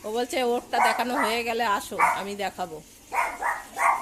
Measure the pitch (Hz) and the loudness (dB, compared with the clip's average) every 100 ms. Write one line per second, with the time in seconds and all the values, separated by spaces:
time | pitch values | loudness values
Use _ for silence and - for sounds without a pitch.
0 | 214 226 254 285 247 240 - 247 247 220 | -4 -2 -2 0 0 0 0 2 4 4
1 | 240 247 220 233 233 226 233 202 - 196 | 0 0 0 0 -2 0 2 0 -2 2
2 | 196 185 190 202 190 - 180 156 - - | 2 2 -4 -4 -6 -4 -8 -8 -16 -20
3 | - - - - - - - - - - | -4 -2 -2 -2 -4 -4 -8 0 2 2